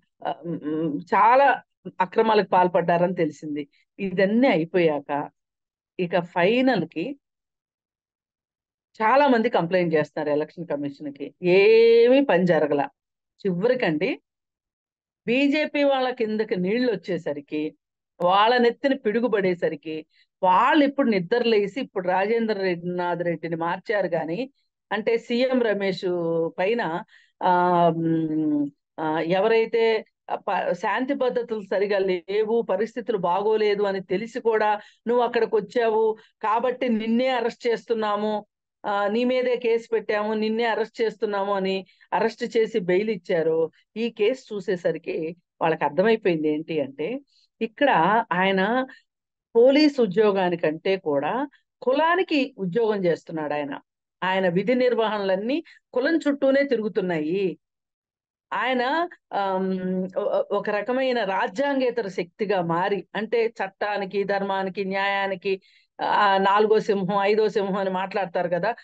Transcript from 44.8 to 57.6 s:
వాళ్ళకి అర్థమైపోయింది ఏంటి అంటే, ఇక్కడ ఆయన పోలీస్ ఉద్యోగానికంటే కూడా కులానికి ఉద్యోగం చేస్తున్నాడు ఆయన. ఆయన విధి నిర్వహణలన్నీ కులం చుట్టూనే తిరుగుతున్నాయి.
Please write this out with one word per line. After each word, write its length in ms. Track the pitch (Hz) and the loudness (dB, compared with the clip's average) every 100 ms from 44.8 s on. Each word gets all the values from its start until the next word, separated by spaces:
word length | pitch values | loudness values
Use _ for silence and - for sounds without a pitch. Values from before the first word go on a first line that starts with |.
| 175 165 - 175 160 175 _ - | -2 -4 -6 -6 -6 -10 _ -4
వాళ్ళకి 220 | 170 160 | -2 0
అర్థమైపోయింది 680 | 147 143 214 220 202 165 151 | 0 0 2 2 0 0 -2
ఏంటి 320 | 151 160 156 | -2 -4 -6
అంటే, 380 | 131 - 165 269 - _ _ _ | -6 -6 -8 -8 -14 _ _ _
ఇక్కడ 280 | 226 - 285 185 170 220 - | -8 0 2 4 4 2 0
ఆయన 540 | 175 190 190 196 247 262 - _ _ _ _ _ 233 | 0 2 2 0 -2 -4 -10 _ _ _ _ _ 4
పోలీస్ 440 | 254 277 302 285 | 6 6 4 4
ఉద్యోగానికంటే 960 | 226 175 214 196 180 170 160 160 196 190 | 0 2 2 4 0 0 -2 -2 -2 -2
కూడా 500 | 156 143 151 226 285 _ _ _ | -2 -2 -2 -4 -6 _ _ _
కులానికి 720 | 247 277 330 349 359 302 262 - | -2 2 2 0 0 -2 -2 -4
ఉద్యోగం 480 | 190 214 220 208 175 | -4 0 0 0 0
చేస్తున్నాడు 480 | 151 - 165 151 | -2 -6 -8 -4
ఆయన. 260 | 147 143 - - _ _ _ | -4 -6 -10 -16 _ _ _
ఆయన 260 | 185 190 185 | -2 0 0
విధి 260 | 175 202 247 | 0 0 2
నిర్వహణలన్నీ 880 | 247 233 220 208 196 185 220 302 - - _ | 2 2 0 -2 -2 -2 -2 -4 -6 -18 _
కులం 240 | 254 277 330 | -4 0 0
చుట్టూనే 460 | 294 277 269 269 | 0 0 2 2
తిరుగుతున్నాయి. 960 | 277 226 214 220 185 165 151 190 190 - | 2 -2 -2 -4 -2 -2 -2 -2 -2 -6